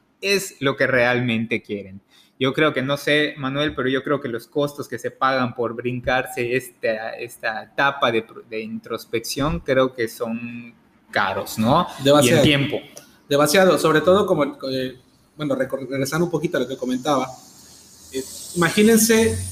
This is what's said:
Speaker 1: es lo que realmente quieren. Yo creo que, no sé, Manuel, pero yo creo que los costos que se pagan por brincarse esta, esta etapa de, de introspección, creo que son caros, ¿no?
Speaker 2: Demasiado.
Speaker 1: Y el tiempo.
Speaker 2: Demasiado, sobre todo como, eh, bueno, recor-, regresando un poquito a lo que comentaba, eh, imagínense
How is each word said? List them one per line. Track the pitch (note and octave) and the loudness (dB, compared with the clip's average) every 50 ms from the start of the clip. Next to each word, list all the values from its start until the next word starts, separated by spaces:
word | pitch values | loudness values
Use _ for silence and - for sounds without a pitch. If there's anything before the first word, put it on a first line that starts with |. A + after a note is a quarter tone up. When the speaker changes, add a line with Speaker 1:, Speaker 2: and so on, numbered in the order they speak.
| _ _ _ _ | _ _ _ _
Speaker 1:
es | F#3+ G3 G3+ F#3+ G3 - - - | -4 -2 -2 -2 -2 -6 -8 -4
lo | C3+ C#3 C3 | -2 -2 0
que | - C3+ | 0 0
realmente | B2 B2+ B2 A#2+ B2 B2 B2 B2+ B2 A2+ A2+ A#2 A2 A#2+ G#2 | 2 2 2 4 4 2 0 0 0 -2 -2 -2 -2 -4 -6
quieren. | - - G#2 G2+ F#2+ F#2+ F#2+ G2 - _ _ _ _ _ _ - | -4 -6 -8 -8 -8 -12 -18 -20 -20 _ _ _ _ _ _ -2
Yo | B2+ C3+ B2+ | -2 -2 2
creo | D#3 D#3 D3+ - | 2 2 2 2
que, | C3+ | 0
no | B2+ C#3 C#3+ | -2 -2 -4
sé, | C#3 - D#3 D3 D3+ D3+ D3 - | -2 0 0 2 2 0 -2 -4
Manuel, | D3+ C3+ C3 C#3 C#3+ D3+ D3+ D3 | -6 -8 -6 -4 -2 -2 -2 -2
pero | C#3+ B2+ | -2 -2
yo | C3 C3+ C3 C3 | -2 -2 -2 -2
creo | D3+ D3 C#3 | -2 -2 -2
que | - | -4
los | B2 A#2 A2+ - | -6 -8 -8 -10
costos | - - D3 C#3+ C#3+ C#3+ - B2+ | -6 -4 -2 -2 -2 -4 -8 -12
que | - B2 | -10 -10
se | A2+ - A#2+ | -10 -10 -10
pagan | - _ C3+ C3+ C3+ C3 B2+ A#2+ A#2+ | -4 _ 0 0 2 0 0 -2 -2
por | - A#2 A2+ A#2 | -4 -4 -4 -4
brincarse | A#2+ A#2+ B2 B2+ B2 B2 C#3 B2+ C3 C3 - - C3 A#2+ A#2 B2 | -6 -6 -6 -6 -4 -2 -2 0 0 -2 -4 -6 -6 -2 -2 -2
esta, | C3 B2+ - - _ - A#2 A2 A2 A2+ A2+ | -2 -4 -6 -8 _ -4 -2 -2 -2 -6 -8
esta | - - A#2 A#2 - - - A#2 A2 G#2+ G#2+ | -10 -10 -12 -14 -12 -8 -6 -6 -6 -6 -10
etapa | - _ - C#3+ C#3 C#3 - C#3 B2 | -6 _ 0 0 0 0 0 0 0
de, | A2+ A2 G#2+ - - - - - | 0 0 -2 -4 -10 -20 -14 -10
de | A2 A2 | -10 -8
introspección, | A2 A2 A2+ A2+ - - A#2 A2 - - - A2+ - - - C#3 C3+ D#3 E3+ - | -8 -8 -10 -10 -8 -8 -10 -10 -6 -6 -6 -6 -6 -6 -4 -4 -2 -2 -2 -2
creo | - - C3 C3 C3 B2+ B2+ | -2 0 2 2 2 0 0
que | - A2+ | -4 -4
son | A2+ - - A#2+ A2+ A2+ A#2 A#2+ A#2+ A#2+ A#2+ A#2+ A#2+ - _ _ _ _ _ _ - | -4 -4 -6 -6 -6 -6 -6 -8 -10 -12 -14 -16 -18 -20 _ _ _ _ _ _ -4
caros, | - A2 G2+ F#2+ G2 G2 - - - A2+ | -2 0 0 0 -2 -4 -6 -6 -2 0
¿no? | A2 A#2 C#3+ E3+ F3+ - - - C3+ | 2 4 4 2 2 -2 -6 0 4
Speaker 2:
Demasiado. | C#3 C#3+ D3 C3 A#2+ B2 | 4 6 6 6 6 6
Speaker 1:
Y | - | 6
el | C3+ | 6
tiempo. | D3+ D3 C#3 C3+ - - G2 - - - - - - _ _ _ - | 6 4 4 2 -2 -4 -6 -8 -12 -18 -20 -20 -20 _ _ _ -2
Speaker 2:
Demasiado, | C#3+ C#3+ D3 D3 - G3 F#3+ F3+ D#3 | 2 2 4 4 6 6 6 6 6
sobre | C#3 D#3+ D#3+ D3+ D#3 | 4 4 4 4 4
todo | D3+ F3+ F#3 G#3 G#3 | 6 6 6 6 4
como, | G3 F3+ D#3 C#3+ C#3 - - C3+ C3+ | 2 2 2 0 0 -2 -6 -6 -6
eh, | C3 C3 B2+ C3 B2+ - _ _ _ _ _ _ _ | -4 -4 -4 -6 -8 -14 _ _ _ _ _ _ _
bueno, | - D3+ C#3+ C3 | -8 -4 -2 -2
recor-, | C3 C3 C3 C3+ C3 C3+ | -2 -2 -2 -4 -6 -6
regresando | A#2+ C#3 C3+ C3+ C3+ D#3 E3 F3 | -6 -4 -4 -2 -2 0 0 0
un | D#3 | 0
poquito | D#3+ D3 D#3 E3 - | 0 -2 -2 -2 -2
a | C#3 | -2
lo | B2 | -2
que | B2+ C3+ | -4 -6
comentaba, | - B2+ B2+ B2+ B2+ C3 D#3 C#3+ C3 B2 - - - - - - - - - - - - - - - - - | -6 -4 -4 -4 -2 0 0 0 0 -2 -4 -8 -14 -20 -20 -20 -20 -20 -20 -20 -20 -20 -20 -20 -20 -20 -12
eh, | - C3 C3 - - - - - - | -10 -10 -10 -10 -12 -16 -16 -6 0
imagínense | F3 E3+ D#3+ - G#3+ G#3 A3+ A3+ G#3+ A3 A3+ A3+ A3 A3+ A3 A3 - - - | 2 2 2 4 4 6 6 6 6 6 4 4 4 4 2 0 -2 -6 -8